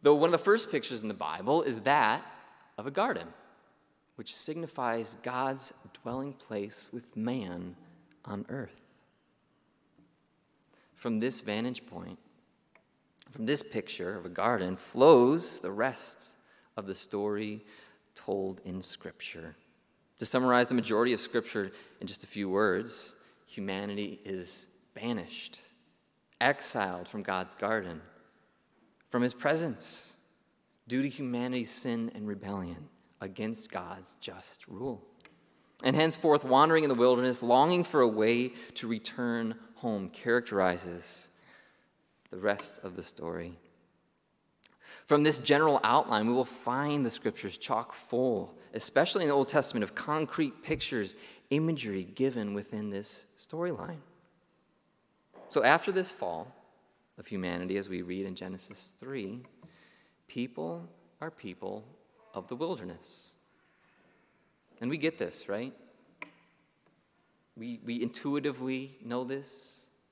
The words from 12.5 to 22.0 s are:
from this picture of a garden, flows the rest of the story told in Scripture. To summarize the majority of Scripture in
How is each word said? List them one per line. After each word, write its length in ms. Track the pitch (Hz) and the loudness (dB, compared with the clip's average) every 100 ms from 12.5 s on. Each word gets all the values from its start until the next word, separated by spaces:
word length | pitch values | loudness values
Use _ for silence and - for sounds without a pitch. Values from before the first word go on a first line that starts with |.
| _ _ _ _ _ _ _ - | _ _ _ _ _ _ _ -20
from 160 | - 113 | -6 0
this 180 | 143 | 0
picture 520 | - 113 - - 90 101 | 0 -6 -6 -6 -6 -6
of 100 | 90 | -8
a 40 | |
garden, 460 | 87 104 120 90 92 | -2 0 2 0 -4
flows 840 | - - 143 143 123 160 175 - | -8 8 12 12 10 6 0 -6
the 120 | 90 | -6
rest 640 | 98 127 123 - - - - _ _ _ - | -2 -2 -2 -12 -12 -14 -18 _ _ _ -12
of 80 | 98 | -8
the 100 | 95 | -8
story 680 | - 104 104 104 107 107 - - - _ _ - | -6 -2 -2 -2 -4 -8 -14 -20 -20 _ _ -16
told 460 | - 98 95 92 | -4 -2 -2 -6
in 180 | 95 92 | -10 -6
Scripture. 720 | 90 - - - - 85 80 76 _ _ _ _ _ - | -6 -6 -12 -12 -14 -12 -14 -16 _ _ _ _ _ -4
To 80 | 113 | 2
summarize 420 | 131 127 123 123 | 4 6 6 6
the 80 | 127 | 2
majority 380 | 113 110 120 | 2 4 4
of 60 | 113 | 2
Scripture 520 | - 120 113 113 95 - - | 0 -2 -2 -4 -4 -8 -20
in 80 | - | -14